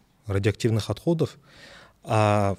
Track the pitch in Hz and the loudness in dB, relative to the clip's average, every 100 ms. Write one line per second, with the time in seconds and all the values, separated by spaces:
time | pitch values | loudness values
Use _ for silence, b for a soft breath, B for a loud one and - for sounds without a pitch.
0 | _ _ - 98 104 - 117 110 - - | _ _ -6 -2 -2 0 0 0 -2 -4
1 | 165 160 143 - B B B B B B | -2 -2 -4 -6 B B B B B B
2 | - 110 104 104 101 | -2 2 4 2 0